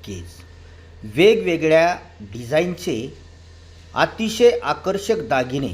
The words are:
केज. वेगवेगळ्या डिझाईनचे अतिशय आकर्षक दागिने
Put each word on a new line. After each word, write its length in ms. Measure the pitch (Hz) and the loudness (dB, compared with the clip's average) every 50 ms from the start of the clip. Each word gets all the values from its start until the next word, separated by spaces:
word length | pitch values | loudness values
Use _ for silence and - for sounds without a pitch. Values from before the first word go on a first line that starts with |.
| - | -12
केज. 200 | - 98 90 85 - - - - - - - - - - - - - - - - 110 107 | -12 -12 -12 -14 -16 -20 -20 -20 -20 -20 -20 -20 -20 -20 -20 -20 -20 -20 -18 -16 -8 0
वेगवेगळ्या 800 | 139 180 214 226 196 185 180 170 156 151 156 156 160 165 170 180 - - - - - | 4 6 6 6 4 0 -2 -2 0 2 4 4 6 4 4 0 -4 -10 -20 -20 -20
डिझाईनचे 960 | 107 98 92 117 123 117 143 156 175 180 175 - - 190 135 110 123 139 - - - - - - - - - - - - - - - - - | -18 -14 -12 -12 -8 0 0 0 0 0 -4 -6 -6 -6 -6 -4 -6 -10 -12 -16 -20 -20 -20 -20 -20 -20 -20 -20 -20 -20 -20 -20 -20 -8 -2
अतिशय 560 | 208 226 226 - - 226 214 - - 240 240 - - | -2 -2 -2 0 -4 -4 -4 2 6 6 6 6 4
आकर्षक 540 | - 143 151 - - 180 196 196 - - 220 - 143 - | -2 -4 -4 -2 -2 -4 -4 -4 -2 -2 -2 -2 0 0
दागिने 400 | 143 131 127 127 131 139 135 104 | 0 0 0 -2 -2 -4 -4 -4